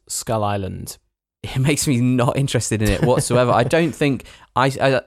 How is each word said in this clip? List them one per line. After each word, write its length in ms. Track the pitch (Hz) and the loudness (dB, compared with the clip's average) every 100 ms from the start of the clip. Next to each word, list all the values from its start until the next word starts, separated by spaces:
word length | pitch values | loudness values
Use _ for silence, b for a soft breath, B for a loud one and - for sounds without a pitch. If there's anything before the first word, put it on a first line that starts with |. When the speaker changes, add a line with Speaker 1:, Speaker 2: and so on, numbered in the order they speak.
| - | -12
Speaker 1:
Skull 340 | - - 110 | -10 -6 -4
Island? 540 | 104 101 95 92 90 - _ _ _ _ | -2 -4 -6 -10 -14 -16 _ _ _ _
Speaker 2:
It 160 | - 131 | -8 -2
makes 280 | 135 147 151 | 0 0 0
me 140 | 117 | 0
not 340 | 123 127 117 - | 2 2 0 0
interested 460 | 139 120 - 107 | -2 -2 -2 0
in 80 | 107 | 0
it 140 | 98 156 | 2 2
whatsoever. 460 | 135 - 123 123 | 2 2 2 4
I 120 | 104 | 2
don't 300 | 120 165 165 - | 2 2 0 0
think, 300 | 143 123 B B B | -2 -2 B B B
I, 120 | - 135 131 | 0 0 2
I, 200 | 135 127 | 0 2